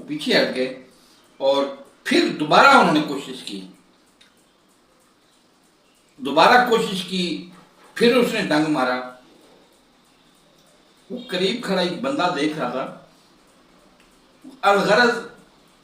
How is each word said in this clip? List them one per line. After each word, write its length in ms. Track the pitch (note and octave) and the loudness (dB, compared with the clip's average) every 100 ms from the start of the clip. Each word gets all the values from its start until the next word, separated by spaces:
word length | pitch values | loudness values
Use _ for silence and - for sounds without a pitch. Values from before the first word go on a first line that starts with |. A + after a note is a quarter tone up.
| - | -10
पीछे 260 | D3+ B3+ | -8 0
हट 200 | E3+ A#2+ | 0 0
गए 220 | B2 C3 - - _ _ _ _ - | -2 -6 -8 -20 _ _ _ _ -2
और 220 | C3+ C#3 C3+ - - _ - | 0 2 0 -6 -20 _ -2
फिर 220 | - - | 0 0
दोबारा 440 | - D3+ F3+ C4+ B3+ | -2 2 6 8 6
उन्होंने 200 | F#3 D3+ | 4 0
कोशिश 380 | - C3 C3 B2+ | -2 -8 -10 -14
की, 200 | - G2 F#2 - _ _ _ _ _ _ _ _ _ _ _ _ _ _ _ _ _ _ _ _ _ _ _ - | -14 -14 -16 -20 _ _ _ _ _ _ _ _ _ _ _ _ _ _ _ _ _ _ _ _ _ _ _ -12
दोबारा 440 | - C3+ F#3+ B3 B3 | -2 4 6 6 4
कोशिश 360 | A3+ F#3 F#3 | 0 -2 -6
की, 220 | - F#3 F3 - - - _ _ - - | -6 -4 -4 -6 -12 -20 _ _ -12 2
फिर 200 | A#3 B3+ | 4 4
उसने 260 | - A3 | 2 -2
डंग 240 | D#3+ D3+ D#3 | -2 0 0
मारा। 260 | C#3 B2+ B2+ B2+ - _ _ _ _ _ _ _ _ _ _ _ _ _ _ _ _ _ _ - | -2 -2 -4 -8 -16 _ _ _ _ _ _ _ _ _ _ _ _ _ _ _ _ _ _ -16
वो 80 | A3 - | -14 -8
करीब 300 | F3+ F#3+ A#3+ | -4 -4 -4
खड़ा 180 | - F#3+ | -4 -2
एक 200 | F3 C#3 | -2 -4
बंदा 260 | C3+ D3 F3+ | -6 -2 -2
देख 260 | C#3+ D3+ D#3 | -2 -4 -4
रहा 100 | A#2+ | -6
था, 140 | C3 - - - _ _ _ _ _ _ _ _ _ _ _ _ _ - - | -6 -8 -14 -20 _ _ _ _ _ _ _ _ _ _ _ _ _ -20 -4
अलगरज 460 | G3 G3+ F3+ A3+ A#3 A3 - - _ _ _ _ | 0 2 2 2 2 0 -8 -20 _ _ _ _